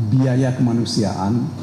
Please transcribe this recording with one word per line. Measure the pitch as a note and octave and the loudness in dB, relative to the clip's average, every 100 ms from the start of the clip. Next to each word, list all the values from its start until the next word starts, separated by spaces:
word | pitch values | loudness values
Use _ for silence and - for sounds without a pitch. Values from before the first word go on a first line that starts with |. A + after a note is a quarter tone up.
| A2 | 0
biaya | C3 C3 B2+ C3 | 2 2 2 0
kemanusiaan | C3 B2 A#2 A2 - G2 F#2 G2 A#2 D#3 - | 2 0 0 -2 -2 -2 -2 0 0 -2 -6